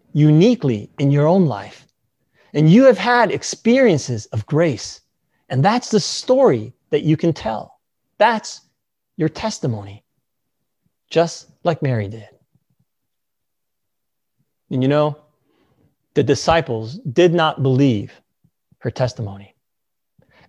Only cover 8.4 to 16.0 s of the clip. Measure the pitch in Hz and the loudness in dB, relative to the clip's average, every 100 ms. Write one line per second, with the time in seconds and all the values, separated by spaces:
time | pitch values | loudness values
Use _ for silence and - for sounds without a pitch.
8.4 | - - _ _ _ _ _ - 156 - | -8 -18 _ _ _ _ _ -4 -4 -4
9.4 | 220 - 143 107 101 104 _ _ _ _ | -8 -6 -6 -6 -10 -20 _ _ _ _
10.4 | _ _ _ _ _ _ _ 160 170 - | _ _ _ _ _ _ _ 0 0 -4
11.4 | - _ 175 160 135 117 98 110 101 _ | -20 _ -4 -2 -2 -4 -6 -12 -20 _
12.4 | _ _ _ _ _ _ _ _ _ _ | _ _ _ _ _ _ _ _ _ _
13.4 | _ _ _ _ _ _ _ _ _ _ | _ _ _ _ _ _ _ _ _ _
14.4 | _ _ _ 131 131 147 151 147 _ _ | _ _ _ -2 0 2 0 -4 _ _
15.4 | _ _ _ _ _ _ | _ _ _ _ _ _